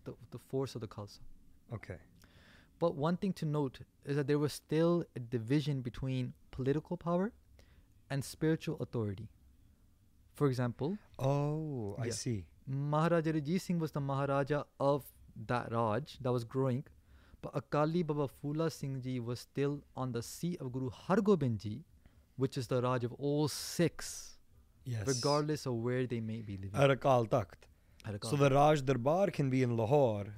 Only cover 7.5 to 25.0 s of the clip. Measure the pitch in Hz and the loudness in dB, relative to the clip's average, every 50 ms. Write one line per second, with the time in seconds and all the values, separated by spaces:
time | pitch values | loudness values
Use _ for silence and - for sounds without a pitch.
7.5 | - - - - - - - _ _ - _ - 139 139 - - - - 160 156 | -20 -20 -20 -20 -20 -20 -20 _ _ -20 _ -6 -4 -4 -4 -6 -6 -2 0 0
8.5 | 160 - - 160 151 - 127 - - 120 107 104 95 - 110 - - _ - - | 0 0 -2 -6 -6 -6 -6 -4 -2 -2 -2 -2 -4 -6 -10 -14 -16 _ -20 -20
9.5 | - - - - - _ _ _ _ _ _ _ _ _ - - - - 147 139 | -20 -20 -20 -20 -20 _ _ _ _ _ _ _ _ _ -20 -20 -2 2 2 2
10.5 | 127 123 123 120 110 - 123 160 208 - - - - - 127 135 143 143 147 147 | 2 2 0 -2 -2 -2 -4 -4 -4 -6 -10 -16 -8 -2 0 0 2 2 0 0
11.5 | 151 156 160 151 139 123 107 98 101 - 113 117 113 107 - 127 113 98 85 - | -2 -4 -4 -6 -6 -6 -6 -6 -4 -4 -4 -4 -4 -4 -4 -4 -4 -4 -6 -10
12.5 | - - - 135 135 139 143 147 151 151 160 170 170 170 151 160 156 160 139 147 | -18 -16 -10 -6 -4 -4 -2 0 2 2 4 4 2 2 2 2 0 0 0 0
13.5 | 180 190 - - 175 170 160 147 - 151 139 139 135 135 143 139 139 139 139 135 | -2 -2 0 0 0 0 -2 -2 -2 -4 -2 -2 -2 0 0 2 2 2 2 2
14.5 | 147 143 - - _ - 135 139 147 139 - - - - - - - - 113 - | 0 -2 -2 -6 _ 0 2 2 2 2 0 -8 -16 -20 -20 -18 -16 -12 -4 -2
15.5 | 123 117 113 113 113 117 117 107 104 127 151 - - - 123 127 123 123 117 113 | -2 -2 0 -2 0 0 2 2 2 0 -2 -6 -10 -4 -2 0 0 0 -2 -2
16.5 | - 131 135 131 123 135 - - - - - - - - - - - - - - | -2 0 2 2 0 0 -2 -8 -16 -20 -20 -20 -20 -20 -20 -20 -18 -14 -14 -6
17.5 | - 147 - - - 147 151 156 165 180 170 147 151 147 143 127 - - - 143 | -6 -6 -4 -2 0 0 2 2 2 0 0 0 0 -2 -2 -4 -4 -8 -6 -4
18.5 | 151 156 165 160 - - 143 135 135 131 123 127 127 123 113 120 123 - - - | -2 0 0 -2 -2 -4 -6 -6 -6 -6 -6 -4 -4 -4 -4 -4 -6 -6 -8 -8
19.5 | _ 135 139 143 147 147 - - - 127 127 127 117 120 117 - - - - 175 | _ -2 0 0 0 -4 -8 -12 -8 -6 -6 -4 -4 -4 -6 -6 -8 -6 -4 -4
20.5 | 175 - 139 127 120 135 135 123 - - - - 185 226 196 208 202 156 139 123 | -4 -4 -6 -6 -4 -4 -4 -4 -6 -8 0 2 2 4 6 6 4 4 4 0
21.5 | 113 101 - 104 107 135 - - - - _ - - - - _ _ - 131 135 | 0 -2 -4 -6 -8 -8 -10 -16 -20 -20 _ -20 -20 -20 -20 _ _ -2 -2 -2
22.5 | - 139 117 - 135 123 120 123 127 123 120 120 131 - 139 143 147 147 151 143 | 0 -4 -4 0 0 0 2 2 2 0 -2 -4 -4 -4 -2 0 2 2 2 0
23.5 | - - - - - - 170 147 - - - - - - - - - - - _ | -2 -4 -8 -6 0 2 2 2 0 -4 -10 -10 -12 -12 -14 -16 -20 -20 -20 _
24.5 | - - - _ _ _ - 131 117 110 | -20 -20 -20 _ _ _ -8 -6 -6 -2